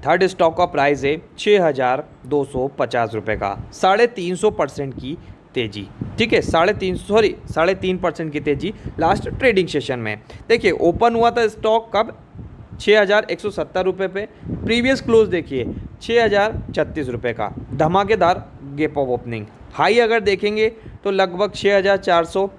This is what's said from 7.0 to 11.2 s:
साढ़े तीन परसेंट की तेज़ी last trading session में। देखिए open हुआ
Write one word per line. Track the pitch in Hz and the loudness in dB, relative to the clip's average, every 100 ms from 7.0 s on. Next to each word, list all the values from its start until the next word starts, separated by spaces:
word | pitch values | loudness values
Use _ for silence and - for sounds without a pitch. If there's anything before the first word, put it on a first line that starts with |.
| - 208 214 - - | 0 2 2 -2 -8
साढ़े | - 170 190 | 0 0 0
तीन | 190 185 | -2 -2
परसेंट | 180 156 160 | -4 -4 -6
की | 147 | -4
तेज़ी | 143 139 160 - - - | -2 -2 -4 -8 -12 -2
last | 165 208 240 | 0 0 -2
trading | - 262 196 165 | 0 2 2 2
session | 151 123 127 | -2 -4 -6
में। | 110 107 - - - | -4 -8 -12 -20 -2
देखिए | 233 226 | 2 2
open | 160 170 170 233 | 2 0 4 2
हुआ | 233 | 4